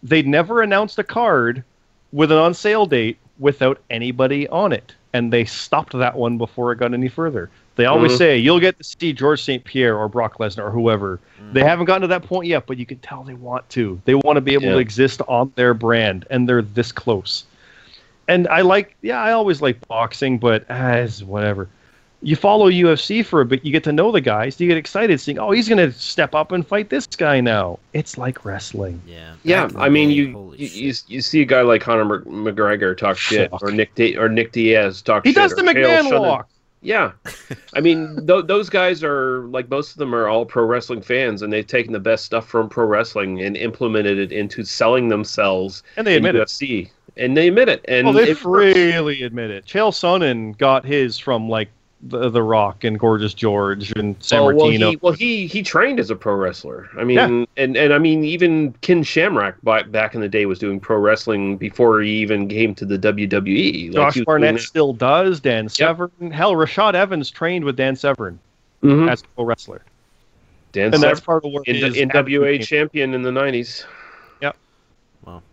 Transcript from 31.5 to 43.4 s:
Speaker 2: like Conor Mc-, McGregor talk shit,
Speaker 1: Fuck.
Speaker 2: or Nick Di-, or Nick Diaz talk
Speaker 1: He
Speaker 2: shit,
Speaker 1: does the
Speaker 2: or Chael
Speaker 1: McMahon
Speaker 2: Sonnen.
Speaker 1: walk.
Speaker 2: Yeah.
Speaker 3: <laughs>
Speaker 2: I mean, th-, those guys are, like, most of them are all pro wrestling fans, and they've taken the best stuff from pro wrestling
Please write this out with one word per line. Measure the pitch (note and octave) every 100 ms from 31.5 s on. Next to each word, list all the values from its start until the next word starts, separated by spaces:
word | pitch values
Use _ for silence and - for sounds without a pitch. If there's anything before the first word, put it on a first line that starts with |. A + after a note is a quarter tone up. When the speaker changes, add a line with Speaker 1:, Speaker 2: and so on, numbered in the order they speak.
| C3
Speaker 2:
like | B2 A2+
Conor | - A#2
Mc-, | G#2+ G#2 - E2+ G#2+
McGregor | G2+ G#2 G#2 G2 F2+
talk | G#2 F#2+
shit, | - G#2+ F#2
Speaker 1:
Fuck. | F#2
Speaker 2:
or | G2+
Nick | G#2 A2
Di-, | - A2 -
or | A2+
Nick | A2 A2+
Diaz | A#2+ A2+ A2 G2+ F#2
talk | - G#2+
Speaker 1:
He | B3
Speaker 2:
shit, | C#4+
Speaker 1:
does | G4+
the | -
Speaker 2:
or | F4+
Chael | E4 C4+ E4
Speaker 1:
McMahon | C#4+
Speaker 2:
Sonnen. | A#3+
Speaker 1:
walk. | F#3+ C#3 - _ _ _
Speaker 2:
Yeah. | - G#3+ C3+ F#2 - -
Speaker 3:
<laughs> | - B2 _
Speaker 2:
I | C3
mean, | D#3+ D#3+ D#3 D3+ D#3
th-, | F#3 F3
those | G3+ G#3
guys | G3 F3+ F3
are, | D3+ C#3+ C3 B2+ A#2+
like, | C3 A#2+
most | C3+ D3
of | -
them | C#3+
are | A#2+ G#2+
all | A2
pro | A#2 B2
wrestling | A2+ B2 A#2+ A#2
fans, | F#2+ B2+ C3 G#2
and | G#2
they've | G#2+ A2
taken | B2+ A2
the | A2
best | G2 A2+ -
stuff | A2+ A2+
from | A#2 A2
pro | -
wrestling | A2+ G#2 A2+ A2 G2 F#2